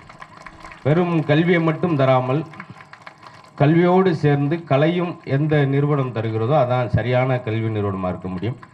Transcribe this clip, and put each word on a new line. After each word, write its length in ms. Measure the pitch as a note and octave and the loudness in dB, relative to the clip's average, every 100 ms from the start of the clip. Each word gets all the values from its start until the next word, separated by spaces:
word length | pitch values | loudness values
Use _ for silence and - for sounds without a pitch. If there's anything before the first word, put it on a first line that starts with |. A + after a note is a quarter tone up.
| - - - - - - - - | -20 -20 -20 -20 -20 -20 -20 -6
வெறும் 300 | C3 D#3 F3 E3+ | 0 2 2 0
கல்வியை 360 | C#3+ D3 E3+ F3 | 2 2 2 2
மட்டும் 340 | E3 D#3 F#3 D3+ | 0 0 -2 0
தராமல் 460 | C3 C3 B2+ C#3 D#3+ - - - - - - - - - - - | 2 2 2 -2 -4 -12 -20 -20 -20 -20 -20 -20 -20 -20 -14 0
கல்வியோடு 540 | C#3+ E3 F3+ F3+ F#3+ | 2 4 4 4 4
சேர்ந்து 520 | D3+ D3 C#3+ C#3+ E3+ | 2 2 2 0 -2
கலையும் 580 | - C3+ D#3 F3 F3 - | 0 0 2 0 -4 -6
எந்த 420 | - C#3 D#3 D3+ C3+ | -4 -2 0 2 2
நிறுவனம் 500 | C#3 C#3+ D3 B2+ A2 | 0 0 0 -2 -4
தருகிறதோ, 400 | A2+ A2 A2+ C3 | -4 -2 0 0
அதான் 240 | B2 B2 G#2 | 2 0 -2
சரியான 500 | A2 A2 B2+ C3 B2+ | -2 0 0 0 -2
கல்வி 300 | A2 A2 A2+ | -4 -4 -4
நிறுவனமா 380 | A2 G2+ F#2+ F#2 | -2 -4 -4 -6
இருக்க 200 | F2 F#2 | -6 -8
முடியும். 300 | F#2 G2+ B2+ - | -6 -6 -8 -14